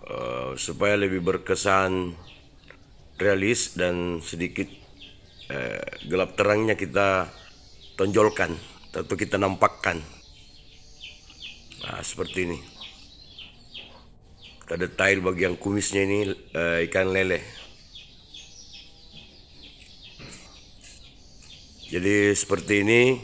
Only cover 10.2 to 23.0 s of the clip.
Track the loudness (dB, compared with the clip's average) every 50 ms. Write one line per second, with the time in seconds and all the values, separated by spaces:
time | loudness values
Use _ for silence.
10.2 | -20 -20 -20 -20 -20 -20 -20 -20 -20 -20 -20 -20 -20 -20 -20 -18 -18 -18 -18 -20
11.2 | -20 -20 -20 -16 -16 -16 -16 -18 -20 -20 -16 -14 -12 -10 -8 -8 -6 -8 -6 -6
12.2 | -8 -6 -4 -4 -4 -4 -6 -8 -12 -18 -18 -18 -18 -18 -18 -20 -20 -20 -20 -20
13.2 | -20 -20 -20 -20 -20 -20 -20 -20 -20 -20 -20 -18 -18 -18 -20 -20 -20 -20 -20 -20
14.2 | -20 -20 -20 -20 -20 -20 -20 -20 -10 -8 -4 -4 -4 -4 0 2 4 4 4 4
15.2 | 2 0 0 2 0 0 0 -2 -2 -2 0 0 0 2 2 2 2 2 2 0
16.2 | 0 -2 -4 -8 -12 -8 -4 -2 0 0 2 0 0 0 2 2 2 2 2 2
17.2 | 2 2 0 -2 -4 -10 -16 -18 -18 -20 -20 -20 -20 -20 -20 -20 -20 -20 -20 -20
18.2 | -20 -20 -20 -20 -20 -20 -20 -20 -20 -20 -20 -20 -20 -20 -20 -20 -20 -20 -20 -20
19.2 | -20 -20 -20 -20 -20 -20 -20 -20 -20 -20 -20 -20 -20 -20 -20 -20 -20 -20 -20 -18
20.2 | -18 -18 -18 -18 -20 -20 -20 -20 -20 -20 -20 -20 -20 -20 -20 -20 -20 -20 -20 -20
21.2 | -20 -20 -20 -20 -20 -20 -20 -20 -20 -20 -20 -20 -12 -6 -4 0 2 4 4 6
22.2 | 6 6 4 2 2 0 -2 -2 2 2 2 4 6 6 8 8